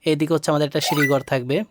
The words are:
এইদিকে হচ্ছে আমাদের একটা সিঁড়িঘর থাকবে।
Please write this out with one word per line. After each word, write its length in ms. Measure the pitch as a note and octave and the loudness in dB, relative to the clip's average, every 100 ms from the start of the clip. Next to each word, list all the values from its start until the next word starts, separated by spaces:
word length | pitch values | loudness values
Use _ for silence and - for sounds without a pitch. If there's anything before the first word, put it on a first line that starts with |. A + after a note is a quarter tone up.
| - | 0
এইদিকে 220 | D3+ D#3 E3 | 0 0 0
হচ্ছে 140 | - | 0
আমাদের 160 | D3+ D3 | 0 0
একটা 120 | D#3 - | -2 -2
সিঁড়িঘর 340 | D3+ C#3 C#3 - | 0 2 0 0
থাকবে। 260 | C3+ B2 D3+ A3 | -4 0 -4 -4